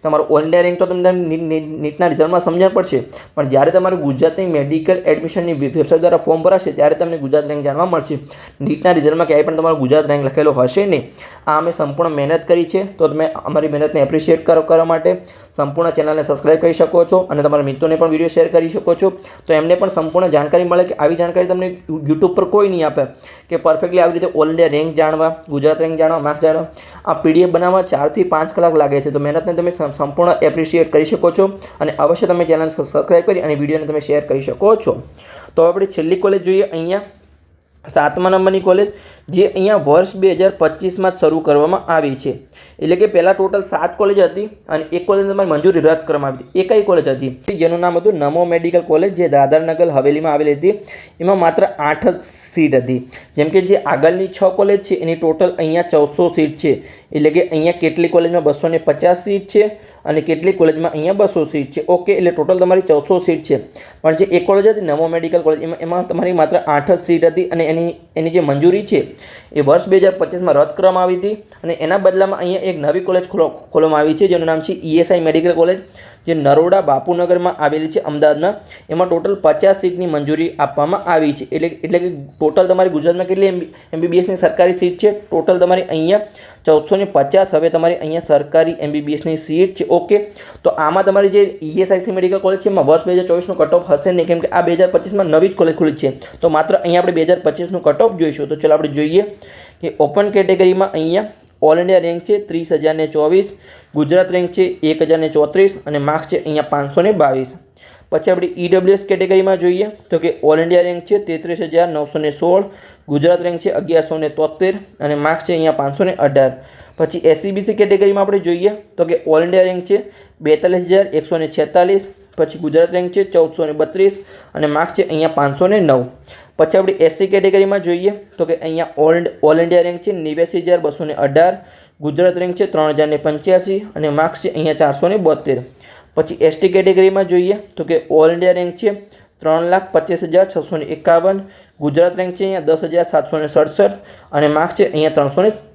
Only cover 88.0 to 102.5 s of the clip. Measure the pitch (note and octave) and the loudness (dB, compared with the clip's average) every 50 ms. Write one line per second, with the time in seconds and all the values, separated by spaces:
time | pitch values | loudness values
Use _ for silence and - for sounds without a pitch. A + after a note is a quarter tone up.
88 | - D#3 D#3+ E3+ D#3+ - D#3 C#3+ D3 C#3+ - D#3+ E3 E3 E3 - - D3 D3 D3+ | -6 -6 -6 -6 -2 0 0 0 0 2 2 2 2 2 -2 -6 -6 -6 -6 -6
89 | D3 D3 D3+ D3 D#3 E3 D#3+ D#3 D#3 - D#3 E3 F#3+ F#3 F#3+ - D3+ - E3+ F3 | -4 -4 -6 -4 -4 -4 -6 -6 -6 -4 0 0 0 0 0 -6 -2 0 0 0
90 | - - G#3 G#3 G#3 G#3 - - - - - - - F3 - - D#3 D3+ E3 F#3+ | 2 2 0 0 0 -4 -14 -20 -20 -20 -20 -4 -4 -2 -2 0 -2 0 0 2
91 | F#3+ G3+ F#3+ G3+ G3+ G3 F#3 G3+ G3+ F#3+ - - D#3+ D#3 D#3 F3+ F#3 F#3 G3+ F#3 | 0 2 2 2 2 4 4 2 2 2 0 -10 -12 -6 -2 -2 0 0 0 -2
92 | F#3 A#3+ F#3+ F#3 F#3 F#3 G3 F#3+ - F#3 G3 F#3+ F#3+ G#3 G3 F#3 C#3+ C#3 D#3 D#3+ | -2 -4 -4 -2 -2 0 -2 0 0 -2 -2 0 -2 -2 0 0 2 4 2 2
93 | D#3+ F3+ F3+ F3+ F3+ F3+ E3+ F3 F3 G3 F#3 D#3+ D#3 - F3+ F3 F3+ - D3+ - | 2 0 0 0 2 0 -2 -2 -2 -6 -2 -2 0 2 2 0 2 2 -2 0
94 | - F#3+ F#3 F3+ E3 F3 E3+ E3+ - - - F3+ E3+ E3 F3 E3 F#3 F3+ F#3 E3 | 0 0 0 0 0 0 -2 -2 -2 -2 -2 0 0 0 2 2 2 2 2 0
95 | - F#3+ G#3 G3+ F#3+ E3 D#3 D#3 F3+ F#3+ F#3+ - F3 D#3+ D#3 - E3+ D#3 C#3+ - | -2 0 -2 -2 0 2 2 2 2 2 2 2 0 0 2 0 0 -2 0 -2
96 | - C3+ B2+ - - - - - - E3+ D#3 D#3 D#3 D#3+ D#3 - - F3 E3+ F3 | -4 -4 -4 -6 -16 -20 -10 -2 -2 0 2 2 0 2 0 0 0 2 0 2
97 | F3+ F#3 F3 E3 D#3+ E3+ F3+ F3 - D#3+ D3 - F3 E3+ F#3+ F3 - D#3 C#3+ D3 | 2 2 0 0 2 2 2 2 2 -4 -2 -2 -8 -6 -6 -2 0 0 2 2
98 | - A3 G3 F3 E3 D#3 C#3 - C#3+ C#3+ D#3 D3+ D3+ D#3 D3+ D3+ D3+ D3 C#3 D3 | 2 0 2 0 -2 -2 -2 -4 -6 -6 -6 -2 2 2 2 2 2 -2 -2 -2
99 | D3+ D3+ E3 F#3+ G#3 G#3 - - - - - - - - _ _ - E3 - - | -2 2 2 0 0 0 -8 -18 -20 -20 -20 -20 -20 -20 _ _ -10 -10 -2 -2
100 | D#3 D#3 - G3+ G3+ G#3 G3+ G3+ F#3+ F#3 F#3+ F3+ F#3+ F#3 F3+ F#3 F#3+ F#3+ - D#3+ | -2 0 2 0 0 2 2 0 2 2 2 4 4 4 4 2 0 -2 -2 -4
101 | D#3+ D#3+ E3+ G3 G#3+ G#3+ - _ _ _ _ _ - D3+ D#3 E3+ F3 F3+ F#3 F3+ | -2 -2 -2 -2 -4 -4 -12 _ _ _ _ _ 2 4 4 4 2 2 2 2
102 | D#3+ E3+ E3+ E3+ E3 - G#3 G3+ G3+ - | 2 0 -6 -6 -2 -2 -2 -2 -2 -4